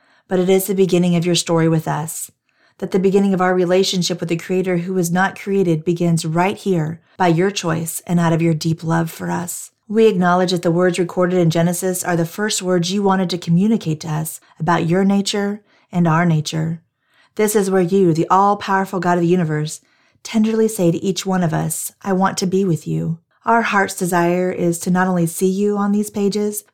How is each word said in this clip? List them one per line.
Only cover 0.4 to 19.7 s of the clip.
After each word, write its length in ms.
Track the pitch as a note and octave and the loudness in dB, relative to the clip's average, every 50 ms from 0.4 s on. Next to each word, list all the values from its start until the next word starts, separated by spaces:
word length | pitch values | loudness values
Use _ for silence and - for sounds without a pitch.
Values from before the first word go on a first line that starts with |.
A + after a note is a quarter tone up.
| F3+ F#3 | 2 4
is 180 | F#3+ F#3+ F#3+ | 2 2 2
the 100 | - G3 | 0 0
beginning 400 | F#3+ F#3+ E3+ F#3 F3 F3 F3+ F3 | 2 2 2 4 2 2 2 2
of 100 | E3+ D#3+ | 0 2
your 80 | F3 E3+ | 0 0
story 320 | E3 - - E3+ E3 D#3+ | 0 0 0 0 2 2
with 220 | E3 E3 D#3 D#3+ D#3 | 2 2 0 0 -2
us, 420 | D3+ D3 D#3 E3 - - - - _ _ _ _ _ _ _ _ _ | -4 -4 -6 -8 -10 -12 -12 -14 _ _ _ _ _ _ _ _ _
that 160 | - G3 F#3+ - | -10 -8 -2 0
the 80 | F#3+ | 2
beginning 340 | F3+ G3 F#3 G3+ G3+ G3 F#3+ | 2 4 4 4 4 4 2
of 60 | F3+ | 2
our 140 | F#3 F#3 F#3 | 2 2 2
relationship 640 | F#3 F3+ E3+ F#3 F#3+ G3 - - F#3 E3 - F3+ E3+ | 2 2 2 4 2 2 2 0 -2 -2 -2 -4 -6
with 80 | F3 E3 | -4 -4
the 80 | E3+ | -4
Creator 400 | E3 - - F#3 F#3 F3+ F#3 F3+ E3+ | -4 -4 -4 -2 -2 0 0 -2 -2
who 140 | F3 F#3+ F#3+ | -2 -2 -2
was 180 | F#3 E3+ E3+ | -2 -2 0
not 260 | E3+ F3+ F#3+ F#3 F#3+ | 2 0 0 0 -2
created 460 | - - G3+ G3 G3 F#3 F3 E3 D#3 D#3 | -6 -6 -2 0 0 2 2 0 0 0
begins 440 | F3+ E3+ E3+ F3 E3+ E3 D#3+ - | -2 -2 0 2 2 2 0 0
right 300 | D#3+ D#3 E3+ F3+ G3 G#3+ | -2 0 0 0 0 -2
here 440 | - - G3+ F#3 E3 D#3 D#3 E3+ - _ _ _ | -4 -2 -2 0 0 -2 -4 -6 -10 _ _ _
by 100 | - F#3 | 0 2
your 240 | F3 E3 E3 F#3 G3+ | 2 4 4 2 0
choice 500 | G3 - - E3 D#3+ E3 E3 E3 - - - | 0 -2 -4 -4 -4 -4 -4 -6 -8 -10 -6
and 140 | - F3 F3 | -2 0 0
out 140 | E3+ E3 E3 | 2 2 2
of 80 | D#3+ E3 | 2 2
your 120 | E3+ E3 | 0 0
deep 300 | D#3 - E3 D#3+ - D#3+ | 0 0 -4 -4 -4 -2
love 260 | D#3+ E3 E3 E3+ E3 | -2 -2 -2 -2 -4
for 180 | - - F#3 F3 | -6 -10 -8 -6
us. 440 | F3 F3 F3 F3 - - - - _ _ _ - | -6 -6 -6 -8 -10 -12 -14 -18 _ _ _ -4
We 180 | G#3 A3+ A3+ | 2 4 4
acknowledge 460 | A3 G3 F3+ F3+ F3 F3 F#3 F#3 F3 F#3 | 4 4 4 2 2 4 2 2 2 0
that 100 | E3+ F3 | 0 0
the 80 | F3 | 0
words 280 | E3 F3 F3+ F3+ F3 F#3+ | 2 2 2 2 2 0
recorded 420 | F3 E3 - F#3 F3+ F3 F#3 F3+ | -2 -4 0 0 0 2 2 2
in 100 | E3+ D#3+ | 2 2
Genesis 540 | D#3+ E3+ E3+ F3 F3 - F#3+ F#3 F3+ F3+ - | 2 2 2 0 0 -2 -2 -4 -4 -4 -4
are 120 | F3+ F3 | -2 -2
the 100 | E3 E3+ | -2 -2
first 360 | E3 - G#3 G#3 A3 G#3 - F#3+ | -4 -4 -6 -4 -4 -4 -4 -2
words 300 | F3+ F#3 F3+ E3+ F3+ F#3+ | 0 0 0 0 0 -2
you 100 | G#3 G3 | 0 0
wanted 280 | F#3+ F#3+ F#3+ F#3+ E3+ | 2 2 2 0 -2
to 80 | F3+ E3+ | -4 -6
communicate 600 | - E3+ E3 F3 G3 A3 A3+ G3 - D#3+ D#3 D3+ | -2 0 2 2 4 2 0 0 0 -4 -6 -6
to 80 | - D#3+ | -6 -6
us 320 | D3+ D#3 D#3+ - - - _ _ _ - | -6 -6 -6 -8 -10 -16 _ _ _ -6
about 260 | D#3+ E3+ E3+ D#3+ E3+ | -2 0 0 0 2
your 180 | D#3+ E3+ F#3+ G3 | 0 0 2 2
nature 600 | G3 G3 G3+ G3 - - G3+ G3+ G3+ G#3 G#3+ _ _ _ _ _ _ | 2 2 0 0 -2 -2 -4 -4 -4 -6 -8 _ _ _ _ _ _
and 160 | - F3 F3 | -2 0 2
our 200 | E3 D#3 E3 F3+ | 2 4 2 2
nature. 560 | F3 D#3+ D3+ D3+ - D#3+ D#3+ D#3 D#3+ E3 E3 _ _ _ _ _ _ _ _ _ _ _ | 2 2 0 -2 -4 -4 -4 -4 -4 -6 -8 _ _ _ _ _ _ _ _ _ _ _
This 220 | - G#3+ G#3 G#3+ | -2 0 2 2
is 140 | A3 F#3+ F#3+ | 2 2 2
where 100 | F#3 F#3+ F3+ | 2 2 2
you, 300 | E3+ F#3+ G3 F#3+ E3+ D#3 | 2 2 4 4 4 2
the 160 | D#3+ E3 - | 2 2 2
all-powerful 720 | F#3 F#3+ G3+ G3+ G#3 G#3 - - G3 F#3+ F#3+ F#3+ G#3 F#3 | 4 4 4 4 2 0 -2 -2 -2 -2 -2 -2 -4 -4
God 140 | F3 F3 F3 | 0 0 0
of 80 | F3+ F3 | 2 2
the 40 | |
universe, 540 | E3+ F3+ F#3 E3+ D#3 D3+ D3+ D3+ D#3 | 2 2 2 0 0 -2 -4 -4 -6